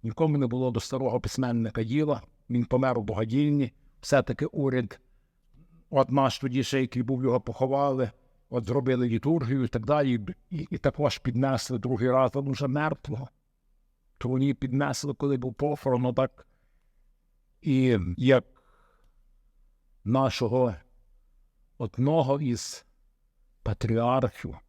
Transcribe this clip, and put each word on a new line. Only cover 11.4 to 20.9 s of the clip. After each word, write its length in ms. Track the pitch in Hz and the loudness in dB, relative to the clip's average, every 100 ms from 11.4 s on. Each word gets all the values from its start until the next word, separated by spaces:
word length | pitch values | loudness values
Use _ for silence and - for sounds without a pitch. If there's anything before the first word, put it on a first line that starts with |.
| 135 127 - 123 | 0 0 -2 -4
другий 320 | 123 123 123 | -2 0 2
раз, 200 | 131 131 | 4 2
але 180 | 139 139 | 0 -4
вже 160 | 131 139 | -4 -2
мертвого. 600 | 143 156 135 - 113 - _ _ _ _ _ _ _ _ _ | -2 -2 -4 -8 -10 -10 _ _ _ _ _ _ _ _ _
То 60 | 120 | -2
вони 240 | 127 139 | 2 2
піднесли, 600 | 139 135 131 143 127 143 | 0 -2 0 0 -2 -6
коли 240 | 139 143 135 | -4 -2 -2
був 160 | 127 | -4
похорон, 520 | 113 147 147 131 123 123 | -4 -4 -2 0 0 0
отак. 420 | 123 135 _ - _ _ _ _ _ _ _ _ _ _ _ | 0 -2 _ -20 _ _ _ _ _ _ _ _ _ _ _
І 380 | - 131 127 113 87 87 | 0 2 4 2 0 0
як 280 | 123 131 - _ _ _ _ _ _ _ _ _ _ _ _ _ _ _ | 4 4 4 _ _ _ _ _ _ _ _ _ _ _ _ _ _ _
нашого 720 | 101 127 135 - 117 123 123 90 _ | 0 2 2 0 0 2 0 -2 _